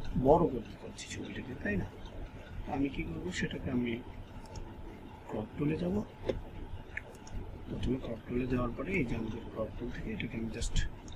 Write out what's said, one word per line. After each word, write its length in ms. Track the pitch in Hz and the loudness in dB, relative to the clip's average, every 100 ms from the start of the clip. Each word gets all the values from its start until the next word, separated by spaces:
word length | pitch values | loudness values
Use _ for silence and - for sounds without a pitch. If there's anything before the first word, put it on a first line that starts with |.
| - - | 0 4
বড় 240 | 127 170 151 | 10 10 10
করতে 280 | 123 104 - | 4 -4 -8
চাচ্ছি 240 | - - - | -10 -10 -8
ছবিটাকে, 440 | - - 98 - - | -6 -4 -6 -6 -2
তাই 140 | 208 196 | 2 2
না? 80 | - - - - - - - - - | 0 -4 -10 -8 -8 -8 -8 -6 -2
আমি 220 | 139 139 | 2 2
কি 140 | - | 2
করবো, 280 | 165 160 180 | -2 -2 -2
সেটাকে 400 | 180 156 139 139 | 0 0 0 0
আমি 280 | 127 120 117 - - - - - - - - - - - - - | 2 2 0 -4 -10 -10 -10 -10 -8 -8 -8 -10 -10 -12 -12 -6
ক্রপ 180 | 110 107 127 | -4 -4 0
টুলে 200 | 147 156 | 2 4
যাব। 240 | 175 202 - - - - - - - - - - - - - - - - - | 2 2 0 -6 -2 -2 -2 -8 -6 -6 -6 -10 -10 -12 -8 -6 -6 -8 -6
প্রথমে 280 | - 117 131 | 0 2 2
ক্রপ 220 | 120 113 - | 0 -6 0
টুলে 180 | 123 127 | 2 4
যাওয়ার 240 | 123 123 | 4 2
পরে 220 | - 175 | 0 0
এই 120 | 196 120 | 2 2
যে 100 | 113 | 2
আমাদের 240 | 110 - - | 0 -4 -4
ক্রপ 140 | - 107 - | -2 -2 -2
টুল 100 | 120 | -4
থেকে 220 | - - | -4 -4
এটাকে 260 | 208 - 117 | -2 -2 -2
আমি 100 | 113 | -2
just 300 | 110 - - - - - | 0 4 4 4 -2 -10